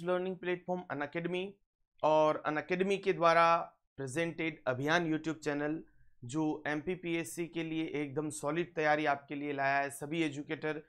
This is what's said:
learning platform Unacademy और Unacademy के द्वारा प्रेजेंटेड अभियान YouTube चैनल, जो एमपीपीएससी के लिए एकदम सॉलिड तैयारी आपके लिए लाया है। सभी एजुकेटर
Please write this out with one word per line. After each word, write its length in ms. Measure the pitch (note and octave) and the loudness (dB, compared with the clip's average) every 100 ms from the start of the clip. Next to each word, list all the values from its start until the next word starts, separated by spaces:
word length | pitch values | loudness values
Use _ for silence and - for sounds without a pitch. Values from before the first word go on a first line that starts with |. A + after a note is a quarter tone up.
learning 340 | E3+ F3+ F#3 F#3 | -2 0 -2 -4
platform 340 | F3+ F3+ F3+ F3+ F3+ | -4 -4 -4 -6 -4
Unacademy 520 | C#3 C#3+ E3+ E3+ F3+ G3 - _ _ _ - | -6 -4 -4 -4 -4 -6 -12 _ _ _ 0
और 400 | D3+ D#3 D3+ D#3 C#3+ | 4 6 6 4 0
Unacademy 500 | D3+ D3 F3+ G3 G3 | -2 -2 0 2 2
के 140 | G3 | 0
द्वारा 440 | D#3+ E3+ E3 E3 E3+ - _ _ - | 4 6 6 6 4 0 _ _ -10
प्रेजेंटेड 680 | C3+ C#3+ E3+ - D#3+ D3+ - | -6 -2 -2 -2 -4 -2 -2
अभियान 460 | B2+ C#3+ F3 E3 | 0 2 2 2
YouTube 240 | D#3 D#3+ D#3 | 0 -2 -4
चैनल, 460 | D#3 C#3+ D3+ D#3+ - - - - | -2 -2 -2 -4 -8 -20 -20 -18
जो 380 | B2 D3+ D#3 D3+ C#3+ | -8 -2 -2 -2 -2
एमपीपीएससी 800 | D3+ D#3+ F3+ F3 E3 E3 E3+ D#3+ | -4 -4 -6 -2 -4 -4 -6 -6
के 160 | E3+ | -4
लिए 220 | D#3+ D#3+ D#3+ | -4 -4 -2
एकदम 360 | D3 D3 C3+ D3+ | -4 -4 -4 -4
सॉलिड 440 | C#3 C#3+ D#3+ E3+ | -4 -4 -2 -4
तैयारी 320 | D#3+ D3+ D3+ D3+ | 0 2 4 2
आपके 280 | C#3+ - | 0 -2
लिए 180 | C#3+ D3 | -8 -4
लाया 260 | D3 C3+ C#3 | -2 0 0
है। 120 | C#3 | -2
सभी 320 | C#3 C#3+ E3 | -6 -4 0
एजुकेटर 600 | D#3 C#3 C#3+ D3+ D#3 D3+ | 0 0 -6 -4 -2 -4